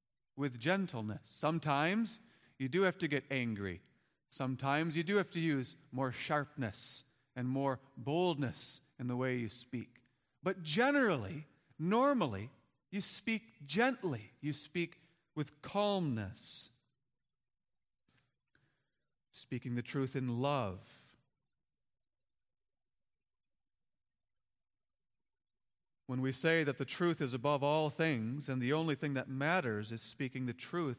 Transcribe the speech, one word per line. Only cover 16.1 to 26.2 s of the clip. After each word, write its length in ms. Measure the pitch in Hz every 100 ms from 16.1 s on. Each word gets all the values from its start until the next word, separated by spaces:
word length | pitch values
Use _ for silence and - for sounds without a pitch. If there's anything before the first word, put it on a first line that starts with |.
| 110 95 - - - - _ _ _ _ _ _ _ _ _ _ _ _ _ _ _ _ _ _ _ _ _ _ _ _ _ _
Speaking 460 | - - 127 131 120
the 60 |
truth 340 | - 143 131 139
in 240 | 127 117
love. 400 | 139 143 104 92 - - - _ _ _ _ _ _ _ _ _ _ _ _ _ _ _ _ _ _ _ _ _ _ _ _ _ _ _ _ _ _ _ _ _ _ _ _ _ _ _ _ _ _ _ _ _ _ _ _ _ -
When 120 | 127